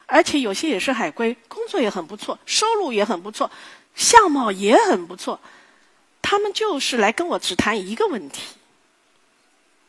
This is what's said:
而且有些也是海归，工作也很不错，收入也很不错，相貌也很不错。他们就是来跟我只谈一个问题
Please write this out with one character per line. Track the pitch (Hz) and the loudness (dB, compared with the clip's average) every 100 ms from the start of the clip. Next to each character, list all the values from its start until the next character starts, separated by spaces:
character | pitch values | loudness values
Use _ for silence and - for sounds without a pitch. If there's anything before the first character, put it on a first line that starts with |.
| - | 0
而 | 285 | 2
且 | 349 294 | 4 0
有 | 233 | -2
些 | 196 320 | -4 -4
也 | 196 | -4
是 | 277 | -2
海 | 233 180 | -2 -4
归， | - 226 240 - | -4 -4 -4 -12
工 | 403 453 | -12 -6
作 | 392 | -2
也 | 214 | -2
很 | 190 160 | -4 -10
不 | 208 | -12
错， | - - - | -12 -12 -4
收 | - 427 440 | -2 0 0
入 | 339 | -2
也 | 220 208 | -2 -2
很 | 180 | -2
不 | 202 | -6
错， | - 254 - - - _ - | -8 -8 -8 -20 -20 _ -2
相 | - 466 392 | 8 8 8
貌 | 285 226 | 2 -2
也 | 190 202 311 | -2 4 6
很 | 427 220 170 | 6 0 -2
不 | 180 | -12
错。 | - 208 - - _ _ _ _ _ _ | -10 -10 -12 -20 _ _ _ _ _ _
他 | - 403 | -2 0
们 | 415 | 0
就 | - 440 285 | -2 -2 -2
是 | - 247 | -2 2
来 | 202 | 2
跟 | 233 349 | 0 -4
我 | 202 | -4
只 | - 180 | -4 -2
谈 | 214 214 185 | 0 -2 -4
一 | 226 | -2
个 | 427 | -2
问 | 240 139 | -2 -8
题 | - - - _ _ _ _ _ _ _ _ _ _ _ _ | -14 -16 -20 _ _ _ _ _ _ _ _ _ _ _ _